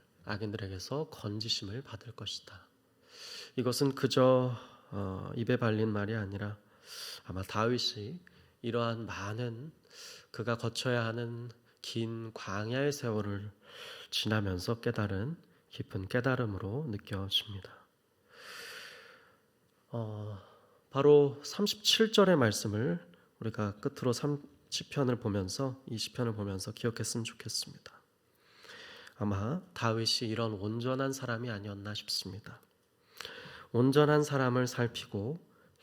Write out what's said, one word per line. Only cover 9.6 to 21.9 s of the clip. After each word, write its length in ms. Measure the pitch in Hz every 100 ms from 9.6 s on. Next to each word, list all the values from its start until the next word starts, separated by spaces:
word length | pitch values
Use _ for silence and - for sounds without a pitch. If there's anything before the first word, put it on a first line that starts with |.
| 151 - _ - - - -
그가 280 | - 113 117
거쳐야 480 | 117 - 127 120 113
하는 440 | 113 120 117 120 - _ _
긴 500 | - 117 113 113 113
광야의 580 | 113 - 98 107 127 143
세월을 600 | 143 123 107 101 101 104 - - - - - -
지나면서 720 | - 104 107 101 90 95 117
깨달은 540 | - 117 104 95 120 170 - _ _
깊은 360 | - - 101 95
깨달음으로 800 | 123 127 127 117 95 95 117 156
느껴집니다. 840 | 101 - 98 95 - - 98 - - - _ _ _ _ - - - - - - - - - - _ _ _ _ _ _
어, 500 | 120 110 107 104 98 - - _ _ _
바로 500 | 131 143 147 143 131
삼십칠 680 | - - 202 - -